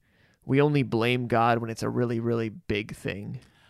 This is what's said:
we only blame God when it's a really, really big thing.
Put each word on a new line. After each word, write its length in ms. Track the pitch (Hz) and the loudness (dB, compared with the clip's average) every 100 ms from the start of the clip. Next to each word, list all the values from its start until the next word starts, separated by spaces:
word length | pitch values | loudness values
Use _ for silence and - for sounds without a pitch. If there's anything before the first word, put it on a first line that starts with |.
| _ _ _ _ | _ _ _ _
we 160 | - 135 | 0 4
only 220 | 147 147 | 4 2
blame 440 | 113 117 120 123 117 | 2 2 2 0 2
God 320 | 117 117 117 | 2 4 2
when 120 | 117 | -2
it's 120 | 113 | -6
a 60 | 113 | -4
really, 320 | 117 120 117 | -2 -2 -2
really 280 | 117 117 113 | -2 -2 -4
big 460 | 101 - 104 107 | -8 -4 -4 -4
thing. 460 | - - 95 107 123 - _ _ | -10 -10 -8 -10 -12 -16 _ _